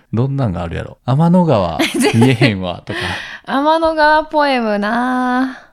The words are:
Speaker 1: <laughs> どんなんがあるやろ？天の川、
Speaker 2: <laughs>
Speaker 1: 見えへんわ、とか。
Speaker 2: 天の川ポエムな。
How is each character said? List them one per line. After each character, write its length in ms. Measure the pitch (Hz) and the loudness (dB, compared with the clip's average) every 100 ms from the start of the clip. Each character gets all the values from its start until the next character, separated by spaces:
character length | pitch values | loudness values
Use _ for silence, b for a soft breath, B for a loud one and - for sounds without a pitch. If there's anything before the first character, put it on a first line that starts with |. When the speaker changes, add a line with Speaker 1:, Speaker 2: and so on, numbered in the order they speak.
Speaker 1:
<laughs> 80 | - | -6
ど 160 | 107 135 | -2 -2
ん 80 | 139 | -2
な 140 | 117 | -2
ん 20 | |
が 120 | 85 | -2
あ 40 | 85 | -6
る 80 | 82 | -8
や 80 | |
ろ？ 140 | - - - | -10 -8 -2
天 240 | 135 170 | 2 4
の 160 | 180 165 | 4 4
川、 340 | 110 87 76 | 2 0 -2
Speaker 2:
<laughs> 160 | 294 - 381 113 | -2 0 2 4
Speaker 1:
見 140 | 127 | 4
え 40 | |
へ 180 | 127 120 | 4 2
ん 100 | 98 | 0
わ、 220 | 90 87 - | -6 -8 -10
と 60 | |
か。 80 | - 92 B B B - | -8 -8 B B B -6
Speaker 2:
天 340 | 254 294 330 | -2 0 0
の 160 | 320 320 | 0 2
川 300 | 302 311 311 | 2 2 0
ポ 200 | 302 285 | 0 0
エ 120 | 254 | 0
ム 200 | 220 208 | 0 -2
な。 800 | 208 233 247 254 254 247 262 B B | -2 -2 -2 -2 0 0 -2 B B